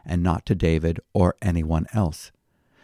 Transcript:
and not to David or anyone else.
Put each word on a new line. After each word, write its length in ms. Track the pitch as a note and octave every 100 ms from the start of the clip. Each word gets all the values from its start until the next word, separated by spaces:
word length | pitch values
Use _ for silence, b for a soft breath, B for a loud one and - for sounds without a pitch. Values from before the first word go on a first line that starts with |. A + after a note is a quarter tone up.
| -
and 180 | F2
not 220 | F2 E2+ -
to 100 | F#2
David 440 | E2+ D#2+ E2 D#2+ -
or 220 | G#2 F2+ -
anyone 460 | G2 E2+ D#2 D#2+ -
else. 380 | A2 E2+ - - _ _ _ _ _